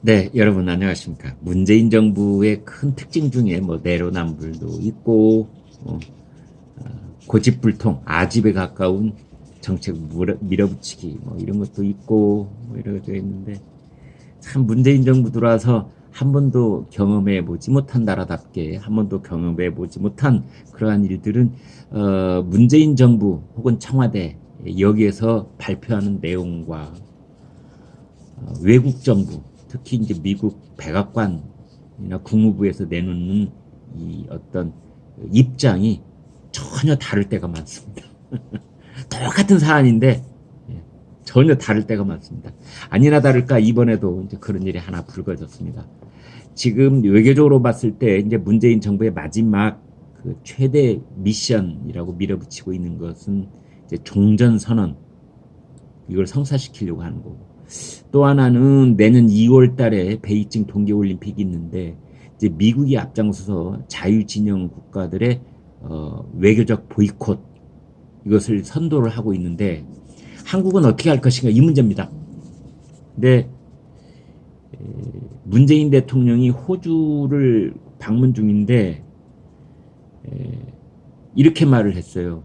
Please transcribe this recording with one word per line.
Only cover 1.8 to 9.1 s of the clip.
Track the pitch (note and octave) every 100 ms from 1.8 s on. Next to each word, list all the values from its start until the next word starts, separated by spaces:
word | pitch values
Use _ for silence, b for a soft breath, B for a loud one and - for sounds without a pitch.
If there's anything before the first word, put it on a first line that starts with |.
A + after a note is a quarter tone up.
| A2+
정부의 | A2 G#2+ G2 G2+ G2+ G#2 G#2
큰 | - - C#3+
특징 | C3+ - E3 D3
중에 | B2+ A2 F2
뭐 | F#2+ E2
내로남불도 | E2+ F2 F2 F2+ E2 D2+ D#2 D#2+ D#2+ D#2+
있고, | G2 - - A2 A2 A2 G#2+ - - -
어, | - E2 - - - b b b - -
어, | - - - - -
고집불통, | A2 B2+ B2 A2+ - A2+ D2 -
아집에 | D#2 F2+ A#2+ G#2+
가까운 | F#2+ F#2 - F#2 F#2+ G#2+